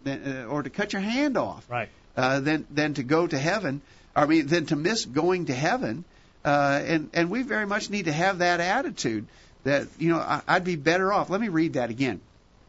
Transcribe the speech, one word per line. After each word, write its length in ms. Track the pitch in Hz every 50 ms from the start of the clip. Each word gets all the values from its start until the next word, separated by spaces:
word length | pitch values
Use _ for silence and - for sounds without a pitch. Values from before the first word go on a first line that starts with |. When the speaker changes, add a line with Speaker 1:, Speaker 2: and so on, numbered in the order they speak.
| -
Speaker 1:
than, 180 | 139 139 - -
uh, 180 | 139 131 131 123
or 160 | 110 143 147
to 80 | - 139
cut 240 | - - 202 196 208
your 80 | 196
hand 340 | 190 214 233 262 294 302 247
off 320 | 185 127 101 82 - - -
Speaker 2:
Right. 220 | 123 120 110 - - - - - -
Speaker 1:
uh, 240 | 127 127 127 135 139
than, 260 | 135 147 156 156 - -
than 240 | 147 147 151 151 143
to 80 | 147
go 240 | 123 123 151 160 175
to 120 | 175 165 135
heaven, 440 | 139 165 190 220 190 147 131 143 - - - - - - -
I 80 | - 147
mean, 220 | 143 160 160 143
than 200 | 139 165 175 151
to 100 | - 160
miss 280 | 143 156 190 220 220 -
going 420 | - 120 151 160 180 185 180 165
to 80 | 139 131
heaven. 500 | 123 147 170 226 254 233 147 110 151 175 - - - - - _ - -
Uh, 360 | 147 143 143 143 139 139 143
and, 280 | - - 165 160 151 -
and 180 | - 170 170 175
we 120 | 196 254
very 240 | 262 - 247 214 214
much 240 | 202 202 214 208 -
need 160 | 202 208 185
to 60 | 165
have 260 | 147 156 175 190 196 170
that 220 | 175 175 175 170
attitude 640 | 170 180 202 254 277 320 - - - 131 110 107 110 - - - - - - - -
that, 220 | 135 143 139 - - - -
you 100 | 160 165
know, 100 | 165 156
I, 220 | - - 139 143 - -
I'd 160 | 160 185 175
be 120 | 185 175
better 360 | 151 135 160 170 185 190 190
off. 160 | 208 185 147 160
Let 120 | 175 208
me 60 | 240 214
read 260 | 165 160 165 160 135
that 160 | 135 123 117
again. 300 | 113 120 139 127 101 87 - - _ - _ _ _ _ -